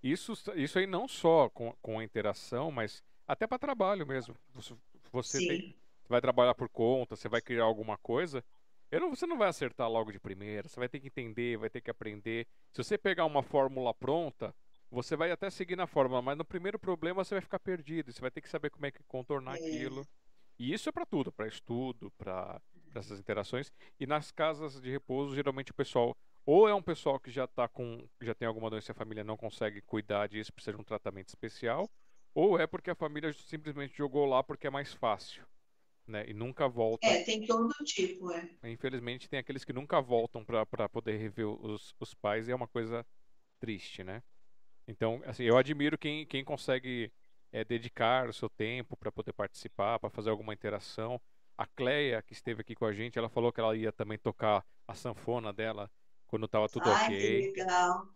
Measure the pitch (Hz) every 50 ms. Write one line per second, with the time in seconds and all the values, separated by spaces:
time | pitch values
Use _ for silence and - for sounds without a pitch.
0 | - 131 151 180 - - 226 - - - 202 175 135 147 - 190 190 196 190 180
1 | 240 269 - - - 170 165 160 139 110 - - 117 113 - - - - 110 110
2 | 113 107 - 117 104 107 98 - - - - 120 143 165 151 123 110 104 - -
3 | - - - - - - - - 220 220 247 254 - 285 277 233 196 185 208 196
4 | 156 139 135 131 120 - - - - - - 131 113 - - - - - - -
5 | - - - 127 120 - - 135 180 175 170 175 - - - - - - - -
6 | - - 120 123 123 131 123 127 123 123 120 - 135 117 - - 113 117 131 131
7 | 123 - 117 101 - 123 107 117 - - 123 117 117 113 113 104 110 110 104 -
8 | - - 117 131 175 175 139 131 - - - - - - - - - - - 180
9 | 349 370 285 - - 349 339 262 214 190 165 - 147 127 - - 120 113 113 113
10 | 113 107 101 98 - 101 95 92 101 104 107 104 98 - - - 123 123 - 143
11 | 131 135 - - 123 117 107 113 120 120 117 107 110 110 - 123 - - 113 -
12 | - 110 104 107 101 113 113 117 117 - - - - - - - 123 - 208 202
13 | - 202 185 165 170 156 147 143 127 - - 143 135 131 135 131 127 120 110 -
14 | - 120 143 170 175 147 - - 117 104 - - - - - - - - - 123
15 | 123 - 165 147 165 170 175 - - 196 - - 190 175 180 180 180 160 - 156
16 | 135 127 127 127 123 131 143 147 160 - - 185 170 196 208 214 - 190 180 160
17 | 160 165 180 190 190 - 208 196 175 - - 185 - 196 185 175 147 139 160 165
18 | 151 127 117 - 127 127 - - - - - 156 139 147 - - - 139 - -
19 | - - - 131 127 - 147 139 131 127 135 - 165 160 156 151 131 131 127 135
20 | 139 - - - _ - - - - - - - 123 127 165 - - 311 302 339
21 | 349 - - 156 131 - - - 107 110 - - - - 120 120 131 131 120 -
22 | - 98 - _ 95 95 92 92 92 95 92 - - - - - - - - 117
23 | 98 101 101 98 98 - 107 104 101 - - 123 143 - - - - - - -
24 | 139 127 147 151 143 - - - 160 160 156 143 156 147 135 139 127 127 131 139
25 | - - 127 131 143 143 135 139 143 139 131 135 135 - - - 139 - - 127
26 | 120 120 123 - - - - - - - 147 185 220 214 208 202 165 - 160 -
27 | - 151 139 135 - 131 117 135 131 127 - - 123 117 - - 123 120 117 117
28 | - 123 - _ - 117 110 - 123 117 110 110 113 110 110 110 104 - 110 -
29 | 110 110 110 107 104 107 110 107 - 110 - - 113 107 104 101 - - - 107
30 | 104 - 107 101 104 101 104 107 107 - - - - - 104 107 107 - 110 104
31 | - 110 95 98 95 - - - - 113 - - - 117 117 151 190 233 - -
32 | - - - - - - - - 160 202 190 165 160 160 - - - - 175 -
33 | 170 151 147 151 147 156 151 - - - - 156 151 151 143 143 139 135 - -
34 | 147 143 131 147 143 135 131 127 135 - 151 - - 143 139 139 139 - - -
35 | - 117 104 98 - - - - - - - - _ _ _ _ _ _ _ _
36 | _ - 110 104 107 - 107 107 113 123 131 - 160 135 120 120 113 110 113 113
37 | - 220 - 254 - - 220 220 214 220 226 226 233 233 - - 294 - - -
38 | 185 180 185 185 180 180 170 170 175 175 - - - 117 113 113 - 131 131 123
39 | 117 120 123 127 - - - 139 123 - 135 135 - - 131 127 143 147 - 160
40 | 135 123 123 117 113 117 - 117 107 - 117 113 107 - - - 113 101 - 120
41 | 113 117 107 107 110 110 104 - 110 107 107 - - 110 107 104 - - - -
42 | 113 - - - - 104 104 110 113 117 123 127 123 - - 123 113 113 117 117
43 | 117 - - - - - - - _ _ _ _ - 113 107 95 - - - -
44 | 92 92 95 113 - - - - - - - - - - - - - - 110 -
45 | - 113 113 127 - - 117 - 127 117 117 127 131 135 156 143 143 151 156 151
46 | - 151 147 151 156 - - 135 135 - 151 135 - - 131 127 123 127 127 120
47 | 113 104 - - - - - - - - - 113 110 - 120 117 117 120 - -
48 | 120 113 123 131 127 120 107 - - - - - 107 110 120 127 117 - - -
49 | - 117 - - 110 - - - 101 98 - - - - - - 98 104 120 113
50 | - 107 - - 107 110 110 104 107 110 104 101 - 110 101 101 - - - -
51 | 110 117 123 120 - - - - - - - - - - - - 123 123 139 147
52 | 147 135 117 110 - - - - - - 117 110 110 - 113 - 120 110 104 98
53 | 113 120 113 120 113 113 - 120 117 120 - - 113 110 110 113 110 110 - -
54 | 113 104 107 107 - 117 104 - - 107 104 98 - - - - - - - -
55 | - 123 110 110 - - 120 123 113 107 98 104 110 110 110 104 101 98 - -
56 | - - - - - - - 110 110 107 - 110 107 107 - 123 - 117 104 101
57 | - - - 98 101 - 220 392 - - - 185 185 185 - - 180 180 359 359
58 | - - -